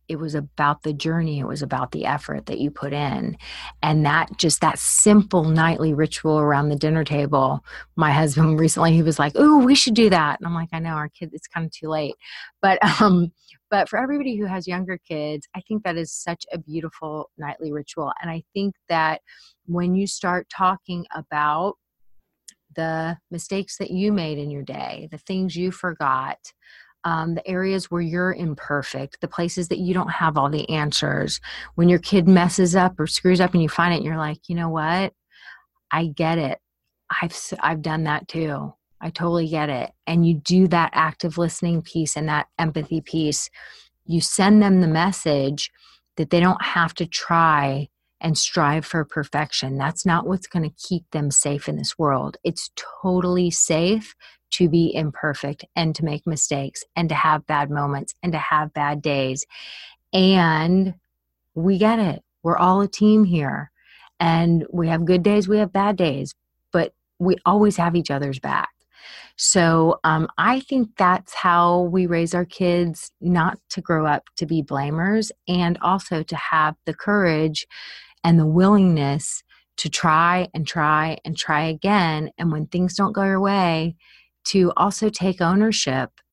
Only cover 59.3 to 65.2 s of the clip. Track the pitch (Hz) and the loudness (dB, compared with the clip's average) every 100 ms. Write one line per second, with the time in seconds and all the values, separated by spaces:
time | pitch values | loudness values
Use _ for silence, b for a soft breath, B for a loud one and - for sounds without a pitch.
59.3 | 135 - B B B B B _ 190 185 | -6 -10 B B B B B _ 2 6
60.3 | 190 165 156 165 185 190 - _ _ _ | 6 4 2 2 2 2 -4 _ _ _
61.3 | _ _ 160 180 185 214 226 185 - _ | _ _ -2 0 4 2 2 0 -2 _
62.3 | _ 165 - 180 190 202 - 208 214 196 | _ -2 2 4 4 2 2 6 6 6
63.3 | 170 135 - 143 _ b b b - 170 | 2 0 -4 -10 _ b b b -2 2
64.3 | 165 170 170 - 175 165 165 170 185 | 4 4 2 0 -2 0 0 2 2